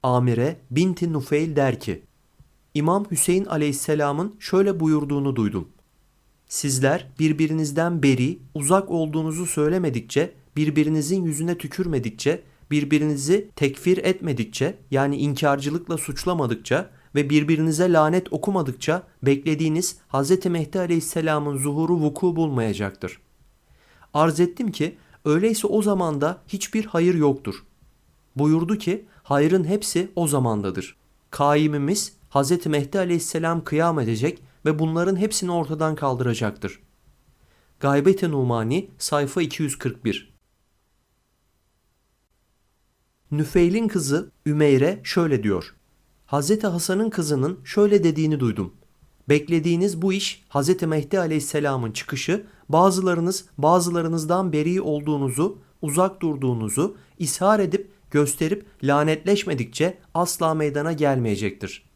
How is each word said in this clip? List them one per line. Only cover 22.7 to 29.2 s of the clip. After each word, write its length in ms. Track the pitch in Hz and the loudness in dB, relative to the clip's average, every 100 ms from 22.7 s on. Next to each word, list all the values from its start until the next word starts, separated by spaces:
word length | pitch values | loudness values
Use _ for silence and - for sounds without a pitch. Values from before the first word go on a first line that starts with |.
| 98 101 - 90 - _ _ _ _ _ _ _ _ _ | -2 -4 -6 -12 -12 _ _ _ _ _ _ _ _ _
Arz 260 | 147 160 151 | 0 2 2
ettim 320 | 175 - 226 | 0 0 -6
ki, 240 | - 156 - _ _ | -2 -6 -6 _ _
"Öyleyse 420 | 151 156 220 220 - | 0 2 2 0 0
o 160 | 208 | 0
zamanda 600 | 208 190 170 147 151 185 - | 2 0 0 0 -2 -2 -10
hiçbir 360 | 196 - 220 | -10 -4 -4
hayır 300 | 214 170 175 | -2 2 2
yoktur." 400 | 170 147 135 107 92 - _ _ _ _ _ _ - | 4 2 2 -6 -10 -16 _ _ _ _ _ _ -2
Buyurdu 420 | 147 160 170 214 | 2 2 0 -2
ki, 280 | - 208 - _ | -2 -6 -8 _